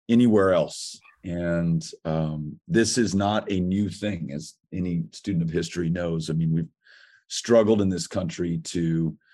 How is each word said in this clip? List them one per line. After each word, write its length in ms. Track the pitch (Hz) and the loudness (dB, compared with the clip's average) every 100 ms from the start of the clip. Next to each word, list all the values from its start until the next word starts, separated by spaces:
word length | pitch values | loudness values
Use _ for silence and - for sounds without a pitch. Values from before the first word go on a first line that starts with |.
| - | 2
anywhere 460 | 117 123 107 95 | 4 6 6 6
else. 440 | 90 80 - - - _ _ | 4 2 -4 -14 -14 _ _
And, 640 | 95 87 87 85 85 82 - - 82 | -8 -4 0 0 2 0 -2 -10 -4
um, 520 | 80 78 76 76 - - | -2 -2 -4 -8 -10 -2
this 300 | 98 113 127 | 2 2 2
is 180 | 107 | 0
not 380 | 95 101 107 - | 2 0 0 -2
a 80 | 95 | -2
new 300 | 90 98 101 | 0 0 -2
thing, 420 | 82 104 90 71 | -4 -6 -6 -8
as 220 | 73 - - _ | -10 -12 -18 _
any 320 | 90 90 85 82 | -6 -4 -2 -4
student 320 | - - 87 | -8 -4 -2
of 60 | 82 | 0
history 400 | 82 82 87 82 | -2 -4 -4 -2
knows. 400 | 87 85 82 78 | -2 -2 -4 -2
I 20 | |
mean, 180 | 80 80 | -2 0
we've 220 | 80 80 _ _ - _ _ - | 0 -2 _ _ -20 _ _ -12
struggled 540 | - - 117 107 107 | -6 4 4 6 4
in 80 | 98 | 2
this 160 | 90 82 | -2 -4
country 500 | 101 87 - 87 85 | -6 -6 -4 -4 -4
to 500 | - 90 82 82 80 - _ | -4 -2 0 0 -2 -4 _